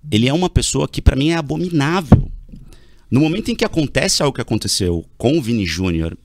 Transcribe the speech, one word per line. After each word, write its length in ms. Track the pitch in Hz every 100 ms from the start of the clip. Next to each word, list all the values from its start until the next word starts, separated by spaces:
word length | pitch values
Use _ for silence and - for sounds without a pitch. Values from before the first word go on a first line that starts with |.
| -
ele 160 | 107 123
é 60 |
uma 160 | 156 180
pessoa 380 | - - 135 147
que 140 | -
pra 140 | - 131
mim 140 | 147
é 60 | 170
abominável. 960 | 143 156 180 165 139 180 147 - - - - - - - - - _
No 100 | 120
momento 300 | 156 185 220
em 40 | 226
que 100 | 220
acontece 580 | - 139 - 190 -
algo 100 | 147 131
que 60 |
aconteceu 640 | 117 110 98 - 90 85 - -
com 200 | 120 160
o 40 |
Vini 240 | 113 117 90
Júnior 520 | 80 92 82 82 -